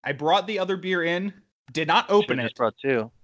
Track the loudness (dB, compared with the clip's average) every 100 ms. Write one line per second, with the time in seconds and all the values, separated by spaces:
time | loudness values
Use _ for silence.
0 | -6 -4 2 2 0 -4 -2 -4 -2 -2
1 | 0 -2 -4 -10 _ _ -8 -4 2 2
2 | 4 2 4 -2 -4 -2 -2 -2 -2 -2
3 | -2 _